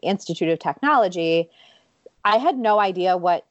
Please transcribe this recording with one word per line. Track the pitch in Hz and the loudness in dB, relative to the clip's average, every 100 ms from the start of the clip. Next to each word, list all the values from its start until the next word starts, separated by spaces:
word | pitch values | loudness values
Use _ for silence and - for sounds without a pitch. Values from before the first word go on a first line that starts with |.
Institute | 156 196 - 170 160 | -4 -4 -4 -4 -2
of | 165 | -2
Technology, | 156 147 277 294 202 180 165 165 165 _ - _ _ _ - _ | -4 -4 0 2 2 0 0 0 -2 _ -20 _ _ _ -20 _
I | 208 220 | 0 2
had | 294 269 | 2 0
no | 226 214 | 0 2
idea | 202 180 180 180 | 0 0 0 0
what | 180 175 - | 0 -2 -4